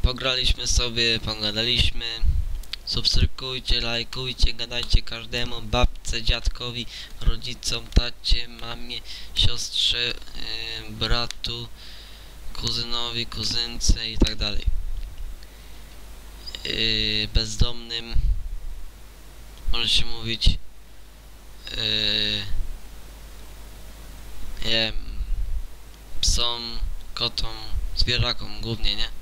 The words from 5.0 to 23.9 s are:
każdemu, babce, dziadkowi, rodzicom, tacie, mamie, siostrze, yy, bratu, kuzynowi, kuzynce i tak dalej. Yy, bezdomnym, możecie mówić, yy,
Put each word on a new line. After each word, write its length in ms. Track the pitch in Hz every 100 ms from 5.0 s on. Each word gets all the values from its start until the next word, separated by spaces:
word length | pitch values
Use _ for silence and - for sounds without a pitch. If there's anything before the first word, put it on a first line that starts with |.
każdemu, 600 | - 113 113 120 120 120
babce, 640 | 107 120 120 - - 117
dziadkowi, 600 | 113 117 - - 123 120 110 - - -
rodzicom, 680 | - - 123 120 - 117 -
tacie, 600 | - 120 - - 120 120
mamie, 540 | 117 117 117 120 117 - - -
siostrze, 640 | - - 123 - - - 120
yy, 180 | 120 - - - 113 113 113 113 110
bratu, 760 | 110 110 117 117 - - 120 117 - - - - - - - -
kuzynowi, 720 | - 120 117 117 120 120 117
kuzynce 840 | 117 110 107 113 117 117 - 113 113
i 80 | 113
tak 180 | 113
dalej. 300 | 107 104 101 - - - - - - - - - - - - - - - - - - - -
Yy, 640 | - - 110 110 110 107 107
bezdomnym, 840 | 113 110 110 120 117 117 117 117 113 - - - - - - - - - - - - - - -
możecie 340 | 113 113 117
mówić, 420 | 117 123 113 113 -
yy, 100 | - - - - - - - - - - - - - 110 107 107 107 107 104 101 - - - - - - - - - - - - - -